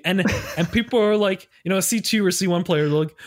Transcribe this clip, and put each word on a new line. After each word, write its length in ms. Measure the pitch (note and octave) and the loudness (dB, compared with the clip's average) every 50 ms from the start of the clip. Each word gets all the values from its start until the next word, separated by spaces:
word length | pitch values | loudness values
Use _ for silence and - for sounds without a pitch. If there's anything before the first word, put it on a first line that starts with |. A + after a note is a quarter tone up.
| - | -2
and, 200 | E3+ F#3 F#3+ F3 G#3+ - - - - - | -2 0 0 0 0 0 -2 -6 -6 -4
and 140 | D#3+ E3+ - | -4 -2 0
people 300 | - A#3 A#3 A#3+ B3+ A#3 | 0 -2 -2 0 0 2
are 160 | G#3+ G#3 G#3+ | 2 2 2
like, 320 | G#3+ G#3 F#3+ F#3+ - - _ _ _ - | 2 2 0 -2 -4 -8 _ _ _ -4
you 60 | E3+ | -2
know, 60 | F#3+ F#3+ | -2 0
a 40 | |
C 180 | - - A#3 A3 | 0 0 -2 -2
two 240 | - - A3+ G#3+ G3+ | -2 0 0 2 2
or 60 | F3+ | 2
C 160 | - - G3 | 0 0 0
one 160 | F3+ F3 F3 | 0 0 0
player, 260 | - - E3+ D3+ D3+ D3 | 0 0 0 2 2 2
they're 80 | D3 D#3 | 2 0
like, 160 | D#3 D3+ - - - | 0 -2 -6 -14 -16